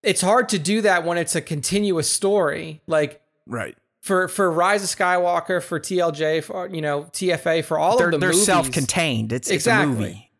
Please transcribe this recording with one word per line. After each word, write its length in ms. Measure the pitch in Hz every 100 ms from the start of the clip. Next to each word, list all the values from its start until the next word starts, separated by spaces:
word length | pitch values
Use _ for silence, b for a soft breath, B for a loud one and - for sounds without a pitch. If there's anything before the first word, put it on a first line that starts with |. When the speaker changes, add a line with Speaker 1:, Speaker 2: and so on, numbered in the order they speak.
Speaker 1:
it's 180 | - 185
hard 280 | 180 233 247
to 100 | 202
do 220 | 151 220
that 220 | 208 180 170
when 120 | 170
it's 180 | 165 170
a 60 |
continuous 680 | - 151 - 196 208 170 147
story. 720 | - 196 208 160 156 165 156 -
Like, 340 | 156 147 - _ _ -
Speaker 2:
Right. 300 | 117 85 - _ _
Speaker 1:
for, 260 | - 190 180
for 240 | 190 190
Rise 320 | 165 180 208
of 60 | 196 -
Skywalker, 640 | 180 180 175 175 165 170
for 180 | - 165
T 200 | - 180
L 120 | 170
J, 300 | 147 156 160
for, 260 | 151 190 180
you 140 | 170
know, 280 | 151 143 151
T 200 | - 185
F 140 | 165 170
A, 140 | 165
for 160 | 156 156
all 180 | 165 -
Speaker 2:
They're, 100 | 175
Speaker 1:
of 40 |
the 40 | 160
Speaker 2:
they're 100 | -
Speaker 1:
movies. 160 | 170 202
Speaker 2:
self-contained. 880 | 180 165 143 135 - 165 117 110
It's, 160 | 123 -
Speaker 1:
Exactly. 340 | 190 226 220 156
Speaker 2:
it's 60 | 117
a 40 |
movie. 220 | 92 92 - _